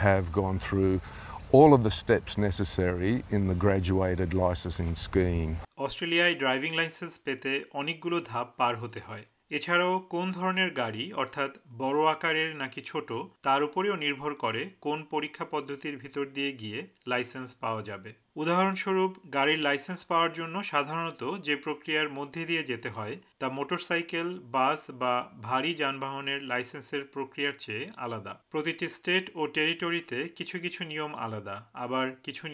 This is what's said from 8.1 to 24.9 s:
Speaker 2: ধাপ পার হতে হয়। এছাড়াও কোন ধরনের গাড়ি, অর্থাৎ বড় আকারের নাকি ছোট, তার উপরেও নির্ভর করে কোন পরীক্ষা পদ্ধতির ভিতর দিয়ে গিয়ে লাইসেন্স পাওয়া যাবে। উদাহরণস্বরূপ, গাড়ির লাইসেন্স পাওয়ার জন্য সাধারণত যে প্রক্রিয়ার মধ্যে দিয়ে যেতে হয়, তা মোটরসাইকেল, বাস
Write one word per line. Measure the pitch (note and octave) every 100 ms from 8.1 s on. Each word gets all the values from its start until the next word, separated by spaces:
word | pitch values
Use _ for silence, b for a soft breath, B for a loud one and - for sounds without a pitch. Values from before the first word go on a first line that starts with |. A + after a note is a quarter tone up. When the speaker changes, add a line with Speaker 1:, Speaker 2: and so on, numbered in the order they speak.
| E3+ E3+
Speaker 2:
ধাপ | A#2+ B2 -
পার | B2 A2+
হতে | A#2 A2 -
হয়। | G#2+ A2 _ - D3
এছাড়াও | F3 F3 F3+ F#3 F#3
কোন | F3 F#3 F3+
ধরনের | F#3 F#3 F#3 C#3
গাড়ি, | A#2 G#2+ D#3 G#3
অর্থাৎ | C3 D3 C3+ - - A#2+
বড় | C3 D3 D#3
আকারের | D#3 E3+ D#3 D#3+ D#3
নাকি | C3 - -
ছোট, | D#3 - A#2 F#3 _ C#3
তার | C#3 D3
উপরেও | F#3 G3+ F#3
নির্ভর | D3 C3+ D3 C#3
করে | A#2 A2+ F3 - D3
কোন | D3+ D3+
পরীক্ষা | D3+ D3+ - E3
পদ্ধতির | D3+ C#3 C#3 D3+ C#3
ভিতর | C#3 D3 C#3 C#3
দিয়ে | C#3 C3
গিয়ে | G#2+ A2 F#3 _ -
লাইসেন্স | B2 A#2+ C3 B2+ -
পাওয়া | A#2 A2 G#2+
যাবে। | G2+ G#2 - _ -
উদাহরণস্বরূপ, | D#3 F3 F#3+ F#3+ G3 F#3+ F#3+ F#3 D#3 C#3
গাড়ির | C#3+ D#3 D3
লাইসেন্স | C#3+ - F3 -
পাওয়ার | E3+ E3 D#3+
জন্য | E3 F3 G#3
সাধারণত | D3 C#3 E3 E3 E3 C3 F#3+ D3
যে | C#3+
প্রক্রিয়ার | D#3 D3 - D#3 D3+ C#3
মধ্যে | C#3+ E3 D#3+
দিয়ে | E3 C#3
যেতে | A2+ B2+ A2
হয়, | G#2+ D#3+ - b
তা | C3 C3+
মোটরসাইকেল, | C#3 F3 - E3+ E3+ E3 E3+ F3+ A#2+ C3
বাস | C3 D3+ -